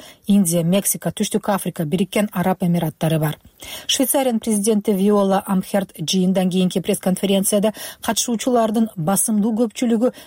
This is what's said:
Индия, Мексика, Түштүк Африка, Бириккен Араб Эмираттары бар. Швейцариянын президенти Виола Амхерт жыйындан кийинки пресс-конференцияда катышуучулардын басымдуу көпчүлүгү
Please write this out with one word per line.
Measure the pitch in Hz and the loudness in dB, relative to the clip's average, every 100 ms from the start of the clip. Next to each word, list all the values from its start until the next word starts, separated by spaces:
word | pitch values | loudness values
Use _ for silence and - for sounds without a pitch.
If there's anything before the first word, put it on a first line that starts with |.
| - - - | -14 -8 2
Индия, | 202 170 170 | 2 4 2
Мексика, | 165 196 - 180 170 | 2 0 0 -4 -4
Түштүк | - 202 214 - | -4 -2 -2 -2
Африка, | 190 175 - 147 | -2 -4 -6 -2
Бириккен | 175 190 196 208 | -2 0 -2 -2
Араб | 185 185 180 | -2 -2 0
Эмираттары | 175 170 160 - 160 160 | 0 0 -2 -2 -2 0
бар. | 151 - - _ - - - | -2 -6 -16 _ -18 -12 -4
Швейцариянын | - 262 285 262 226 | -2 0 2 0 0
президенти | 233 202 208 208 214 | 0 0 2 0 2
Виола | 190 202 202 196 190 - | 2 4 4 4 2 0
Амхерт | 190 - 202 190 - | -2 0 -2 -4 -6
жыйындан | 151 190 185 190 185 | -2 0 2 2 2
кийинки | 180 180 190 | 2 0 0
пресс-конференцияда | 185 190 190 190 196 196 202 208 214 - - - | -2 -2 0 0 0 0 2 0 0 -2 -12 -10
катышуучулардын | - 220 - 226 262 240 220 220 220 - | -6 -4 -2 -4 0 2 2 0 -2 -2
басымдуу | 156 196 - 214 220 214 | -2 0 0 0 0 0
көпчүлүгү | 233 - 240 226 247 - | -2 -2 0 2 0 -2